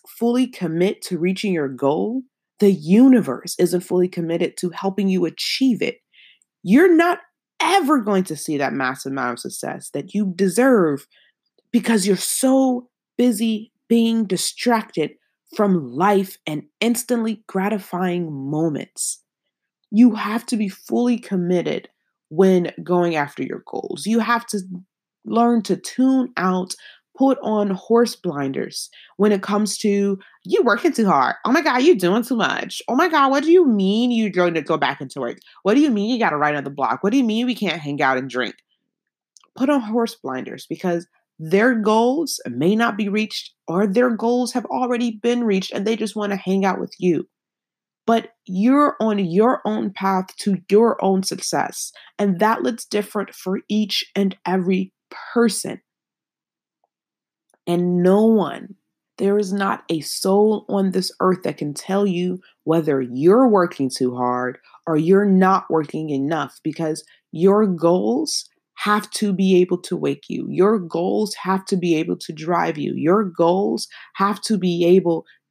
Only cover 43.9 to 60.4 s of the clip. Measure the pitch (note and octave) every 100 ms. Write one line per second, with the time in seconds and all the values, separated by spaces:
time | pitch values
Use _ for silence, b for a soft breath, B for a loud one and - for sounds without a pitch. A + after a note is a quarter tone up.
43.9 | G3 B3 A3 A3+ B3 A#3+ A#3 G#3 B3+ B3
44.9 | A#3+ A#3+ G#3+ A#3+ A#3+ A#3 F#3+ F#3 - G3
45.9 | A3 G#3 G#3+ G3+ G3 - G3 F#3+ - -
46.9 | - F3+ D#3 - _ _ _ _ _ _
47.9 | _ - A3+ - _ - F#3 A#3 C#4 D4
48.9 | - A3 G#3 F3+ F3 A#3 C4 G#3 G#3+ G#3+
49.9 | G3 F#3+ F#3 F#3 - G#3 F#3 - G3+ A3+
50.9 | - F#3+ F#3+ F#3+ - - D3 - - -
51.9 | - B B G#3 F3 G#3+ A#3 B3+ A3+ -
52.9 | G#3 G3+ - G3 - F#3 F#3+ - G#3+ G#3+
53.9 | - - G3 G3 - - F#3 F3+ F#3 F#3+
54.9 | _ _ - - A#3+ A#3 - - - _
55.9 | _ _ _ _ _ _ _ _ _ _
56.9 | _ _ _ _ _ _ _ - F3 F3+
57.9 | F3+ F3+ G3+ A3 A3 D#3+ - - - _
58.9 | _ _ - G3 G#3 G3 G3 G3 G#3+ -
59.9 | D#3+ C#3 - F#3+ G3+